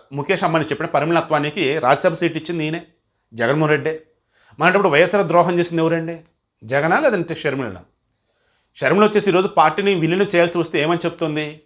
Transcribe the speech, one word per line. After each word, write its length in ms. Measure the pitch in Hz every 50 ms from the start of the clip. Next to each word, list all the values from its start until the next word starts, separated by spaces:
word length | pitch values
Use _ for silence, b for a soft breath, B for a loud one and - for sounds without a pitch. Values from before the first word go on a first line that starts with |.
| - _ 135
ముఖేష్ 320 | 143 139 - 190 - 196
అంబానీ 200 | 160 156 160 147
చెప్పిన 220 | - 143 - 160
పరిమళ 320 | 156 - 139 147 160 170 165
అత్వానికి 600 | 151 - 156 147 143 151 147 214 156 131 147 160
రాజ్యసభ 340 | 123 123 143 - - 185 160
సీట్ 240 | 156 175 160 147
ఇచ్చింది 280 | 160 156 - 175 165 151
ఈయనే, 180 | 151 160 170 - - _ _ _ _ _ _ _ _ 113
జగన్మోహన్ 360 | 113 117 120 143 156 156 147
రెడ్డే. 320 | 151 147 131 156 160 156 - _ _ _ _ _ b b b b b b
మరటప్పుడు 280 | 151 180 190 202 196 185
వైఎస్ఆర్ 380 | 143 147 - 107 202 202 196
ద్రోహం 320 | 156 165 175 165 180 180 175
చేసింది 240 | 170 170 170 160 165
ఎవరండి? 380 | 165 165 165 160 165 170 160 - _ _ _ _ _ _ _ 113
జగనా 360 | 110 131 143 151 160 185 262
లేదంటే 340 | 320 277 214 180 160 - 160
షర్మిల? 420 | - - 151 131 135 127 107 92 90 - _ _ _ _ _ _ _ _ _ _ _ _ _ _ _ _ _ _
షర్మిల 280 | - 139 131 165 196 214
వచ్చేసి 260 | 208 208 - - 202
ఈరోజు 180 | 165 180 185 -
పార్టీని 460 | - 175 156 156 156 208 196 202 196
విలీనం 300 | 170 160 160 170 190 202
చేయాల్సి 340 | 202 175 175 170 175 175 175
వస్తే 220 | 160 160 - 151
ఏమని 180 | 143 156 175 170 -
చెప్తుంది? 560 | 170 175 - 165 156 151 151 151 147 156 156 _